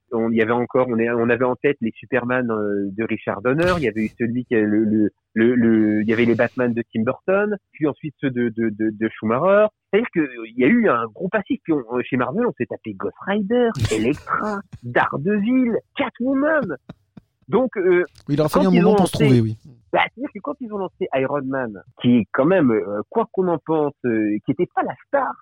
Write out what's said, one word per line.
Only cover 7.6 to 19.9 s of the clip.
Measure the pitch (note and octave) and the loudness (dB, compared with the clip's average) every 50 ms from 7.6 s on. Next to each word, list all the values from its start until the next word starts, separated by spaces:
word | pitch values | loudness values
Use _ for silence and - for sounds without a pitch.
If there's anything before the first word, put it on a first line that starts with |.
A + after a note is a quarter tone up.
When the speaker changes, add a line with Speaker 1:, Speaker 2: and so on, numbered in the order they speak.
| _ _ - | _ _ -8
Speaker 1:
Puis | - D3+ D3 | -4 -4 -4
ensuite | B2+ - - D3+ - _ | -4 -4 -8 -12 -10 _
ceux | - C3+ | -6 -4
de, | A#2+ A#2+ A#2+ A#2 | -2 -2 -2 -2
de, | G#2+ A2+ A2+ A2 | -2 -2 -2 -2
de, | G#2 G#2 A2 A2 | -2 -2 -4 -4
de | G#2+ G2+ A2+ A2 | -2 -2 -4 -4
Schumacher. | - - - A2 A2+ C3 E3 F#3+ G3 G#3 G#3+ G#3+ - _ _ _ | -4 -4 -4 -2 0 0 2 4 4 4 4 2 0 _ _ _
C'est-à-dire | - G3+ B3 - - | 0 0 0 0 -2
qu'il | F3 D3+ C3 B2 A#2 A2+ A2+ A2+ B2 | -2 -2 -2 -4 -10 -12 -8 -2 0
y | B2 | 2
a | C#3 | 4
eu | A#3 A#3+ A3+ F3+ | 4 4 4 2
un | B2+ A#2 A2+ A2+ | 2 0 -2 -4
gros | G#2+ - F3+ F3+ | -8 -8 -6 -4
passif. | - G#3+ - - C#4 - _ | -4 -4 -4 -4 -6 -4 _
Puis | - D#3+ | -2 -2
on, | C#3+ A#2 A2 B2 B2 A#2 | -2 -2 -4 -4 -4 -4
chez | - C#3 | -2 -2
Marvel, | B2+ B2 A#2+ D3+ G#3+ B3 | -2 -2 -2 -2 -2 -2
on | A3 - | -2 -2
s'est | - A#2+ - | -4 -6 -6
tapé | A2+ - - A2 G2 | -8 -10 -10 -12 -10
Ghost | F#2+ G#2 F#2+ - - - F#3 | -8 -8 -8 -8 -8 -6 -4
Rider, | G3+ G#3+ G3+ F#3+ A#3+ B3 A#3+ A#3 A3 - | -2 -2 -2 0 0 2 2 0 0 -2
Speaker 2:
<laughs> | - - A3 | -2 -2 0
Speaker 1:
Elektra, | A3 A3 B3 D4+ - - - - - - G#3+ G#3 G3 - _ - - - | 0 0 0 -2 -2 -4 -6 -4 -4 -4 -4 -6 -6 -8 _ -16 -16 -8
Daredevil, | A#2+ A#2+ - C#3 - - C#3 C#3+ F#3+ G#3 G#3 G3+ A#3 B3+ C4 B3+ A#3 G#3 - - _ _ - | -4 0 0 0 0 -2 -4 -2 -2 0 0 0 2 2 2 2 0 0 -4 -6 _ _ -6
Catwoman. | C#4 A#3 - - A#3 C4 C#4 C4+ C#4+ D#4 D#4+ D4+ A#3+ F#3 C#3 - _ - - _ _ _ _ - - _ _ _ _ - | -6 -6 -6 -4 -4 -2 0 0 0 0 0 0 -2 -4 -6 -10 _ -16 -20 _ _ _ _ -20 -20 _ _ _ _ -2
Donc, | C3+ A3+ C4 A#3+ - | 0 0 0 0 -2
euh, | G#3+ F3 F#3 F3+ F3+ F3 - _ - - - | 0 2 4 4 4 2 0 _ -12 -6 -2
Speaker 2:
Oui, | C#3+ | 0
il | C#3+ | 0
aura | D3+ D3+ | 2 2
fallu | - F#3+ G3 F#3 | 2 2 4 4
Speaker 1:
quand | |
Speaker 2:
un | F3+ | 6
Speaker 1:
ils | F3 | 6
Speaker 2:
moment | F3 F#3+ G3+ | 6 6 6
Speaker 1:
ont | |
Speaker 2:
pour | G3+ F3+ - | 6 4 2
se | - | 2
Speaker 1:
lancé | - D3+ | 2 4
Speaker 2:
trouver, | C#3 B2+ A#2+ | 6 6 6
oui. | A2 A2 A2 - - - - _ _ _ | 4 2 -2 -6 -12 -20 -20 _ _ _